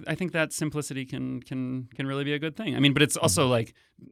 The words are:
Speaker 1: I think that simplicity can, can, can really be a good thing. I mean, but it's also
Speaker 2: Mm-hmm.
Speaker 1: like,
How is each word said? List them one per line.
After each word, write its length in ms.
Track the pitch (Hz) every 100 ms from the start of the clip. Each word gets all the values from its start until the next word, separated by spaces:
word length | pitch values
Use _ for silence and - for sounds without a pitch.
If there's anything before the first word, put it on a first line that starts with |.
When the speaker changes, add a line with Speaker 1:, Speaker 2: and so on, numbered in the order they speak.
| -
Speaker 1:
I 60 | 156
think 180 | 180
that 200 | 165 156
simplicity 520 | - 151 147 143 135 127
can, 360 | 135 131 127
can, 460 | - 131 127 131 123 -
can 100 | 135
really 180 | 139
be 100 | 143
a 60 | 147
good 160 | 156 143
thing. 200 | 220 123
I 40 |
mean, 140 | 143
but 80 | 139
it's 160 | 151 -
also 260 | 160 92
Speaker 2:
Mm-hmm. 80 | 127
Speaker 1:
like, 220 | 120 113 _ _ - -